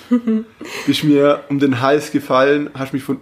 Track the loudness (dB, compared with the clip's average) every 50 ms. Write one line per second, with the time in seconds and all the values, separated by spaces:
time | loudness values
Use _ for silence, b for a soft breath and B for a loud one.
0 | -4 -2 -2 0 0 0 -2 -2 -4 -8 -14 -18 -16 -14 -12 -6 -2 -2 -2 0
1 | 2 2 4 4 4 4 2 2 -2 -4 -2 0 2 0 0 2 2 2 2 0
2 | 0 -2 -4 -4 -2 0 2 2 4 4 2 0 -2 -4 -8 -10 -8 -6 -6 -6
3 | -4 -6 -6 -6